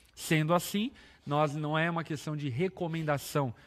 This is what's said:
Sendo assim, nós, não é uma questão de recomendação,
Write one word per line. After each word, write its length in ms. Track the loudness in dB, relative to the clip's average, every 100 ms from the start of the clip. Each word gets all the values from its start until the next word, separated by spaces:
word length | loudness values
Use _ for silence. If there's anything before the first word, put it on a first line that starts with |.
| -20 -8
Sendo 360 | 2 2 4
assim, 380 | 2 2 -2 -2 -6 -20 -14
nós, 300 | -2 2 2
não 240 | 0 0 2
é 140 | 2
uma 120 | 0
questão 320 | -4 -6 -4 -4
de 140 | -2
recomendação, 1040 | 0 -2 -2 -4 -2 0 0 0 0 0 -4